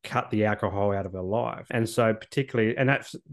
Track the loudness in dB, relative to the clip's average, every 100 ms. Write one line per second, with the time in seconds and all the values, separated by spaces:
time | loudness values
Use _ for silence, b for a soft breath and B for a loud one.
0 | -4 -2 0 2 2 2 0 0 0 0
1 | -4 -6 -2 -2 -2 -6 -4 -2 0 2
2 | 2 2 -2 -4 -2 0 2 2 2 2
3 | -2 -16 -14